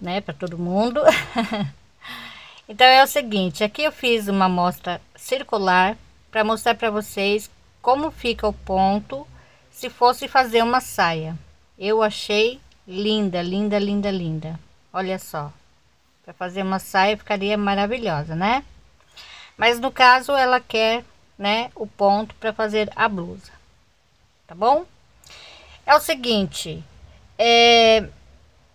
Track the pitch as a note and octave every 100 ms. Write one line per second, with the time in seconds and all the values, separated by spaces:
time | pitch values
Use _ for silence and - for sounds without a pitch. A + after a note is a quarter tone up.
0 | F3 F#3+ G3+ D3+ F3+ E3+ F3 F#3+ A#3+ B3+
1 | D4 - - B3 A3+ G#3+ D3 - _ _
2 | - - - - - - - G#3+ B3+ C4
3 | C4+ D4 B3 G#3 F#3 D3 G#3+ B3 D4+ -
4 | B3+ A#3 G3+ G3 F#3 F3+ F3 F3+ - F3
5 | _ - - C4 C#4+ A3 F#3+ F3+ F#3+ A3+
6 | - _ _ A3 G#3+ A3 A#3+ A3+ A3+ G#3
7 | G#3 - G3 G#3 - _ _ _ - C4+
8 | D#4 - A#3+ A3 G#3+ G3+ - F#3+ F#3+ G3+
9 | G#3 C4+ D4 - - _ _ - B3 -
10 | A#3+ B3 C#4 C4+ B3+ A#3 A#3 B3+ - -
11 | F3 D#3+ D#3+ E3 - _ _ - G3 A3
12 | G#3+ G#3+ - G#3 A3+ C4 _ _ - F#3
13 | G#3 G#3+ G3+ F3 F3 F#3+ G#3 G3+ G3+ G3+
14 | G3+ F#3+ E3+ D#3+ D#3 D#3+ - _ _ F3
15 | F#3 F#3 - D#3+ D3 - _ _ _ _
16 | _ _ - - F3+ F#3 F#3+ F#3+ - G3
17 | G3 G#3 - G3+ G3 G#3+ G3+ G3 G3+ B3
18 | A3 D3+ D3+ D#3+ G3 B3+ - - _ _
19 | _ - - - - - A3 A#3+ C4 C4
20 | B3+ B3+ B3+ C#4 B3+ B3+ - A3 A3 A#3
21 | A#3+ _ _ - G3+ A3 - - G#3+ -
22 | G3+ G3+ G#3+ - A3 G#3+ A3 G#3+ G#3 -
23 | A3+ G3 E3+ F#3 - - _ _ _ _
24 | _ _ _ _ - E3+ A3 D4 F4+ _
25 | _ _ - - - - - - - D4+
26 | - D4 A#3+ G#3+ F#3 - E3 D#3+ D#3+ -
27 | - - - - A#3 A#3 A#3 A#3 A3+ A3
28 | D3+ - _ _ _ _ _